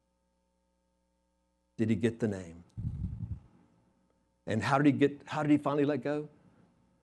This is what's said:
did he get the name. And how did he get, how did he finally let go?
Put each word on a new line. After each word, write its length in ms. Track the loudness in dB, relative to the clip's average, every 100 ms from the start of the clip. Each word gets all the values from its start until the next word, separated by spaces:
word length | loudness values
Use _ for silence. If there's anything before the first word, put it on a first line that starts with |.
| _ _ _ _ _ _ _ _ _ _ _ _ _ _ _ _ _ -2
did 120 | 0
he 60 | 2
get 240 | 0 0
the 80 | -2
name. 360 | -4 -8 -16 -18 -10 -8 -6 -8 -8 -10 -12 -16 _ _ _ _ _ _ _ _ _ -4
And 160 | -2
how 160 | 2 4
did 80 | 4
he 60 |
get, 300 | 6 4 2 -8
how 180 | -2
did 80 | 2
he 60 | 2
finally 280 | 2 0 2
let 180 | 0
go? 240 | -2 -6 -8 -16 -20 _ _ _ _ _